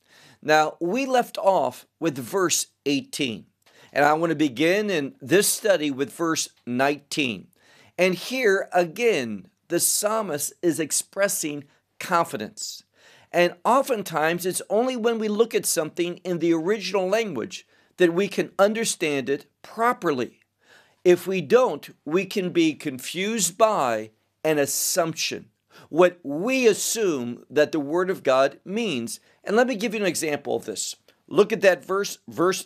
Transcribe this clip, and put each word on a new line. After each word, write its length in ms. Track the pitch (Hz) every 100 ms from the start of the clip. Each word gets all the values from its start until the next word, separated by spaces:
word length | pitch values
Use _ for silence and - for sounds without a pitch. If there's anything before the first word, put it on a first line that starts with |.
| _ _ - _
Now, 340 | 143 156 156 -
we 240 | 170 226 269
left 320 | 254 233 -
off 480 | 196 185 127 - - -
with 160 | 165 139
verse 500 | 117 196 175 - - _ -
eighteen, 600 | 143 131 - 135 104 - _ _ _ -
and 100 | -
I 100 | 147
want 180 | 156 165
to 40 | 151
begin 540 | 151 117 160 196 214
in 260 | 175 135 -
this 260 | 127 175 202
study 440 | - 214 180 147
with 200 | 127 135
verse 380 | - 165 160 - _ -
nineteen. 840 | 123 139 147 - - 131 95 - _ _ _ _ -
And 180 | 185 180
here 520 | - 262 233 196 175
again, 760 | 180 175 185 240 180 117 104 - _ -
the 100 | 170
psalmist 720 | - - 208 220 202 147 - -
is 180 | 175 151
expressing 840 | 160 - - - 196 - 160 147 143 _ _ -
confidence. 840 | - 175 170 113 107 - - - - _ _ - _
And 260 | 170 175 - -
oftentimes, 800 | 254 269 226 - 160 156 175 180
it's 160 | - -
only 260 | 202 254 254
when 240 | 226 226
we 80 | 220
look 260 | 208 233
at 120 | 208 -
something 520 | - 156 - 175 175
in 160 | 185 175
the 140 | 170
original 560 | 165 160 214 185 196 185
language 580 | 214 220 135 104 - - _ _ -
that 160 | 175
we 160 | 170 202
can 220 | - - -
understand 720 | 202 220 226 - 160 143 131
it 180 | 139 - _
properly. 760 | - - 233 247 175 135 117 _ _ _ _ - _ _
If 240 | 180 175 180
we 140 | 190
don't, 480 | 139 233 247 147 - - -
we 180 | 170
can 280 | 185 208 180
be 220 | 170 160
confused 840 | 143 156 131 - 165 202 226 180 -
by 540 | 220 196 131 110 110 _ _ _ 156
an 120 | 156
assumption, 920 | 143 - - - 165 160 - 98 - _ _ - -
what 300 | 151 180 175
we 440 | 135 143 214 262 240
assume 760 | 190 - 220 202 143 120 120 -
that 240 | 127 147
the 80 | 160
Word 280 | 139 165 185
of 140 | 160
God 380 | 135 131 139 -
means. 560 | - 202 226 135 117 - _ _
And 140 | - 214
let 100 | 247
me 80 | 208
give 180 | 233
you 60 | 214
an 80 | 196
example 480 | 143 160 143 - 117
of 80 |
this. 320 | 110 95 - - _ _ -
Look 240 | 147 202
at 100 | 214
that 220 | 196 175 -
verse, 340 | 190 196 - -
verse 360 | 110 175 180